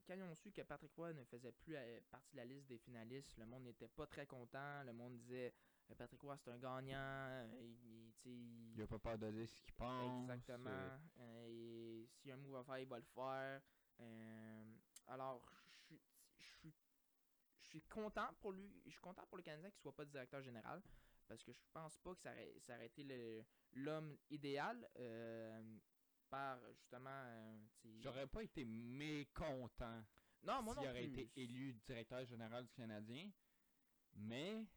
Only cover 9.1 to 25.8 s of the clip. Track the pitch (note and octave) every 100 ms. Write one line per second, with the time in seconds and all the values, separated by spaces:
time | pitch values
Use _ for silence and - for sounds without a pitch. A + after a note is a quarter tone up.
9.1 | A2+ G#2+ G#2+ A2+ - - - A#2+ B2+ B2
10.1 | B2+ B2+ B2 B2 B2 B2+ C3 C3 C3+ D#3+
11.1 | - A#2+ A#2 A#2 A#2 A#2 A#2 A2+ A2+ A#2
12.1 | - C#3 C3 C#3 C3 B2 C3 C3 A#2+ -
13.1 | A#2+ C3 C3+ C3+ C3+ - - _ - A#2
14.1 | A2+ A2 A2 A2 A2 A2 A2+ - - -
15.1 | C3 C3 B2 - - - - - D#3 -
16.1 | - - - - - D#3+ - _ _ _
17.1 | _ _ _ _ _ - D#3 - A3 G#3+
18.1 | G#3+ G#3 E3+ G#3+ F#3+ G3+ F#2 - D#3 F3+
19.1 | F#3+ - F#3 E3+ D3+ F#3+ - D3 - D3
20.1 | C#3+ B2 C#3 C3 A#2 B2 D#3 - - -
21.1 | - - A2+ - - - D#3+ D#3 - F3
22.1 | F#3 C3 A#2+ G#2+ - - A#2+ A#2 - C#3
23.1 | B2+ A#2 A2 A2+ - _ B2+ C#3+ D#3 D#3
24.1 | C#3 - D3 C#3+ C#3 E3+ A#3+ A3+ - B2
25.1 | A2+ A#2 A2+ A2+ A2+ A2+ G#2+